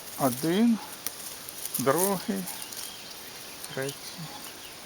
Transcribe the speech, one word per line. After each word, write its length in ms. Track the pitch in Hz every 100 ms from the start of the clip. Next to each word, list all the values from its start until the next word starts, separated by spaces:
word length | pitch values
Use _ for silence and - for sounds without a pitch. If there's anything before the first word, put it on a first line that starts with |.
| - -
один, 580 | 139 123 160 185 233 214 - - - - - - - - - -
другий, 680 | 127 151 190 185 - 196 180 - - - - - - - - - - - -
третій. 200 | - 139 - - - 156 - - - - -